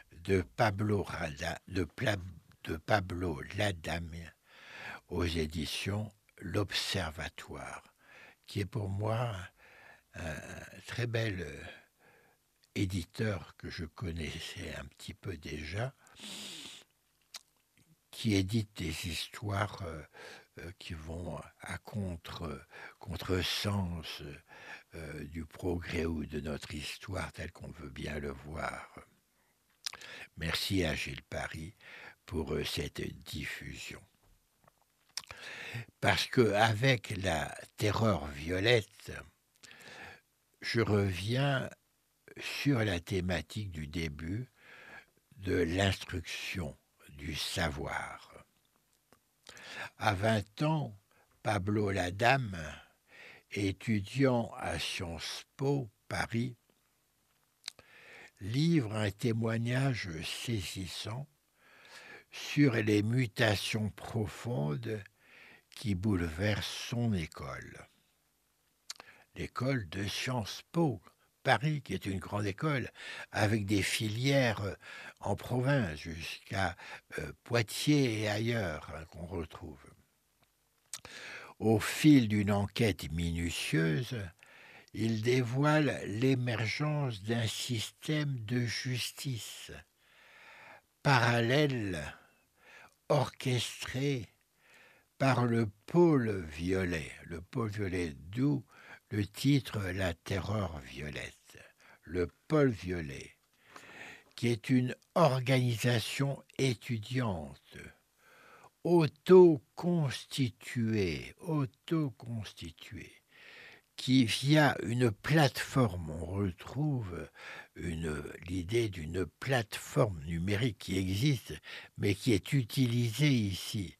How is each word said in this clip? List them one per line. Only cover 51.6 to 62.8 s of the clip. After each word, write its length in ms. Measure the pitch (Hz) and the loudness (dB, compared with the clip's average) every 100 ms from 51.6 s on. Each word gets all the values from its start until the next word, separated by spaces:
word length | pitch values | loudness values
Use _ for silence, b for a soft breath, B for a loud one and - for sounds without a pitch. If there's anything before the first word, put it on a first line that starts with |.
| 95 104 101 | 2 2 2
Ladame, 680 | 95 90 98 117 135 113 90 78 - - _ _ B B B B | 0 0 2 4 4 2 -6 -10 -12 -18 _ _ B B B B
étudiant 1000 | 101 98 95 - 107 98 131 135 123 110 - | 0 0 0 0 -2 0 2 4 4 0 -6
à 220 | 90 87 | -4 -4
Sciences 640 | - - 87 78 - - - - | -4 -4 -6 -8 -8 -10 -12 -4
Po, 340 | 139 143 120 _ - | 0 0 -2 _ -6
Paris, 480 | 92 85 113 123 120 _ _ _ _ _ _ _ _ _ _ - - B B B B B B | -4 -2 -2 -2 -6 _ _ _ _ _ _ _ _ _ _ -20 -20 B B B B B B
livre 540 | 98 127 165 165 107 | -4 2 4 4 2
un 160 | 107 107 | 0 0
témoignage 1000 | - 123 113 113 113 117 127 135 113 95 80 | 0 0 2 0 0 0 2 2 0 -4 -6
saisissant 1080 | 82 - - 113 90 95 85 - 107 117 143 _ _ B B B B B B B B | -8 -6 -4 -4 -4 -6 -8 -8 -8 -8 -10 _ _ B B B B B B B B
sur 440 | - - 147 143 | -12 -2 6 6
les 280 | 113 | 6